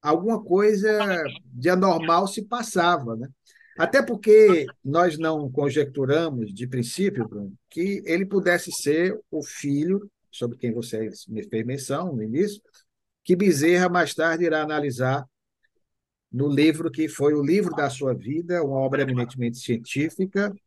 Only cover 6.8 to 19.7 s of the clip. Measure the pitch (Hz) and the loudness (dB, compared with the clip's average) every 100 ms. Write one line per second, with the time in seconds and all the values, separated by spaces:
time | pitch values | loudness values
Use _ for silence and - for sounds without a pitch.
6.8 | 117 - 196 110 107 101 101 - _ - | -4 -2 -2 -2 -6 -8 -12 -14 _ -6
7.8 | 185 202 - 170 196 202 180 175 175 - | -4 -4 -2 -2 0 0 2 0 -2 -6
8.8 | 143 156 180 - _ 156 143 - 143 143 | -2 0 0 -4 _ -10 -10 -10 -4 -2
9.8 | 160 202 202 _ _ - 123 120 120 117 | 0 -2 -4 _ _ -8 -8 -6 -6 -6
10.8 | 113 110 110 - - 110 - 110 117 135 | -6 -8 -8 -10 -12 -12 -6 -6 -6 -8
11.8 | - 143 185 131 110 127 208 202 _ _ | -6 -6 -6 -6 -6 -2 -2 -4 _ _
12.8 | _ _ _ _ - 180 202 147 160 180 | _ _ _ _ -2 2 4 4 4 4
13.8 | 180 175 175 - 160 160 170 156 151 151 | 2 2 0 0 -2 0 0 0 -2 -2
14.8 | 147 123 127 139 135 _ _ _ _ _ | -2 -2 -2 -2 -6 _ _ _ _ _
15.8 | _ _ _ _ _ 120 143 139 151 156 | _ _ _ _ _ -4 0 4 2 2
16.8 | 165 131 156 - 143 151 143 190 180 156 | -4 -4 -6 0 2 2 2 2 0 -2
17.8 | 143 127 135 107 98 156 170 175 147 135 | -4 -2 -4 -4 -4 -6 -2 -2 0 0
18.8 | 131 139 135 123 120 131 120 117 - | 0 0 0 0 -4 -4 -6 -6 -4